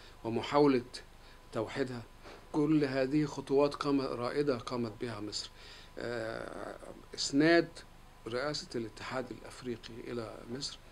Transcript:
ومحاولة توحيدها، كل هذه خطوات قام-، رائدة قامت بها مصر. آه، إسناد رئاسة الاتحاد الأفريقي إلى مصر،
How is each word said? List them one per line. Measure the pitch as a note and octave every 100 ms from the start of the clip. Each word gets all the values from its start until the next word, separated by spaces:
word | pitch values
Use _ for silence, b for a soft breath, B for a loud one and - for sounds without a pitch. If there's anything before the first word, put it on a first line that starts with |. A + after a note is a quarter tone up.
| B B
ومحاولة | A#2 A2+ G#2+ D3 D3 C3 A#2+ - - B B B -
توحيدها، | A#2+ G#2+ - B2+ B2 A2+ - B B -
كل | D#3+ D3+ D#3
هذه | C#3 C3+ C3 D3+ D3
خطوات | C#3+ C3+ C#3 C#3+ C#3+
قام-، | D3 C#3
رائدة | C3+ C3 A#2+ - D3 A#2+
قامت | - B2+ A#2 G#2+
بها | B2 G#2+
مصر. | G#2 G2+ - B B B B -
آه، | A#2 A#2+ A2+ A2+ - - G2+ - - - - -
إسناد | - C#3 D#3 E3+ E3 - - - - - -
رئاسة | A#2+ C#3+ D3 F#3 B2
الاتحاد | A2+ - - B2+ B2+
الأفريقي | A2 - - B2+ A2+ - A2+ -
إلى | A#2+ A2 G#2 -
مصر، | B2 C#3+ - -